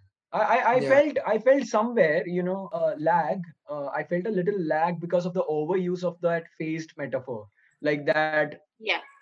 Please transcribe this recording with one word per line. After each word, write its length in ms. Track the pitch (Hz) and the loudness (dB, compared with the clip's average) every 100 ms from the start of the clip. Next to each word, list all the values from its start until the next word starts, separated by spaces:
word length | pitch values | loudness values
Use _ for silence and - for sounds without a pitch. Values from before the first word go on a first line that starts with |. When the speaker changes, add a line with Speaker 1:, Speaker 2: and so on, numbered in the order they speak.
| _ _ _ | _ _ _
Speaker 1:
I, 100 | 185 | -2
I, 160 | 214 240 226 | 0 2 2
I 40 | 254 | 2
Speaker 2:
Yeah. 120 | 269 | 4
Speaker 1:
felt, 240 | 269 302 233 - | 4 4 2 0
I 60 | 214 | 2
felt 260 | 226 277 | 4 4
somewhere, 580 | 226 220 226 233 160 160 180 | 4 0 2 2 2 2 -2
you 160 | 180 | -2
know, 260 | 180 190 185 | -2 -4 -6
uh, 220 | 170 160 147 | -2 -2 0
lag. 440 | 156 175 151 196 170 - - | 2 2 0 -4 -8 -16 -12
Uh, 160 | 147 139 | -8 -6
I 160 | 151 | -6
felt 220 | 151 175 226 | -2 -2 0
a 40 | |
little 300 | 190 175 202 156 | 0 0 0 0
lag 260 | 156 170 170 | 2 0 -2
because 260 | 170 180 175 | 0 0 0
of 80 | |
the 100 | 180 175 151 | -2 -2 -2
overuse 440 | 151 190 180 175 | 0 0 -2 -2
of 160 | 175 175 | -4 -2
that 220 | 170 170 165 - | -2 -2 -4 -8
phased 340 | 160 160 160 - | -6 -6 -8 -10
metaphor. 500 | 135 131 131 110 104 _ _ _ | -6 -6 -6 -10 -12 _ _ _
Like 240 | 147 147 143 | -2 0 0
that, 540 | 151 156 151 147 - _ - | 0 2 0 -2 -6 _ -10
Speaker 3:
Yeah. 200 | 220 170 - - | -6 -6 -8 -6